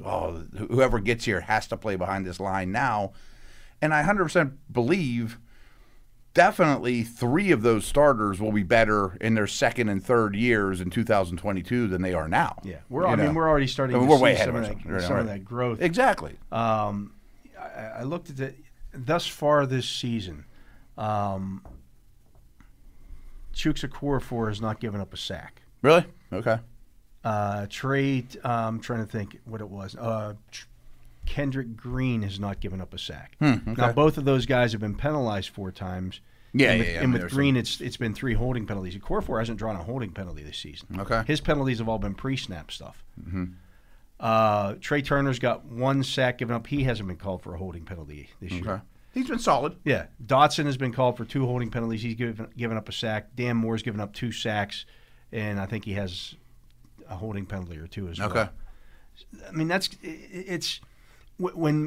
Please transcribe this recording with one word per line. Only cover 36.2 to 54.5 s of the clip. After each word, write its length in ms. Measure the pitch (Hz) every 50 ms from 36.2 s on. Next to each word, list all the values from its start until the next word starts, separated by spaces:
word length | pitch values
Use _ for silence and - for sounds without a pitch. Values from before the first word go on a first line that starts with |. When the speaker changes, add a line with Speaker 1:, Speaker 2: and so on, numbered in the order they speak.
| - - - - - - -
Speaker 1:
Yeah, 180 | 123 139 120
Speaker 2:
And 80 | 95 90
with, 80 | - 87
Speaker 1:
yeah, 60 | 85
yeah. 40 | 82
Speaker 2:
and 20 | -
Speaker 1:
I 40 |
mean, 60 | 127 123
Speaker 2:
with 80 | 120 90
Speaker 1:
there's 100 | 87 -
Speaker 2:
Green, 220 | 135 143 143 135
Speaker 1:
some 60 | 127
Speaker 2:
it's, 200 | 110 - - -
it's 160 | - 131 -
been 180 | - 123 113 104
three 200 | - - 131 113
holding 320 | 107 117 127 131 123 107
penalties. 300 | 95 110 101 92 90 87
Okorafor 420 | 101 - - 180 214 - - - 110
hasn't 200 | 113 113 117 -
drawn 180 | 113 113 107
a 60 | 92 82
holding 280 | 98 120 135 120 95 82
penalty 300 | - 98 90 80 73 73
this 160 | 76 - -
season. 300 | - 76 73 - - - 87 90
Speaker 1:
Okay. 220 | 98 - 117 113 110
Speaker 2:
His 140 | - 147 -
penalties 380 | - - 156 147 135 135 127 113
have 100 | 117 110
all 100 | 113 110
been 160 | 98 104 98
pre-snap 560 | - - 131 135 131 - - 95 82 78 -
stuff. 340 | - - 73 - - - - - - -
Speaker 1:
Mm-hmm. 240 | - - 87 92 90 90 90 - - - - - - - - - - - _ -
Speaker 2:
Uh, 560 | - 117 113 110 110 110 104 104 104 98 107 -
Trey 220 | - - 151 147 139
Turner's 360 | - 147 143 139 139 131 123
got 260 | - 123 120 - -
one 360 | - 123 117 123 135 139 139 135
sack 360 | 131 - - 131 123 123 123
given 160 | 127 113 120
up. 120 | 117 117
He 180 | - 143 143 135
hasn't 220 | 131 117 107 104 95
been 80 | 90 80
called 240 | - 101 95 85 -
for 120 | - 90
a 40 | 80
holding 260 | 90 95 85 85 80
penalty 460 | - 98 85 78 76 76 73 71 - - -
this 120 | - 92 92
year. 100 | 90 87 110
Speaker 1:
Okay. 140 | 95 98 - - - - - _ -
He's 160 | 247 262 254
been 100 | - 233
solid. 360 | - - 156 131 127 151 175 - -
Speaker 2:
Yeah. 220 | 151 131 95 78 - - - 127
Dotson 420 | 110 135 131 147 151 - - 156
has 100 | 147 139
been 160 | 127 135 127 117
called 240 | 127 127 123 120
for 80 | - 117
two 200 | 110 - 143 135
holding 260 | 123 123 123 123 113
penalties. 320 | - 127 117 113 113 110 104
He's 120 | 120 113
given, 340 | 113 123 117 113 104 113 - -
given 200 | - 120 113 113
up 120 | 110 107 -
a 40 | 110
sack. 420 | - - 113 107 107 107 - -
Dan 220 | - 120 123 120
Moore's 260 | 117 113 113 113 110 107
given 180 | 123 110 107
up 120 | 104 101 -
two 180 | - - 120
sacks, 560 | 110 - - 117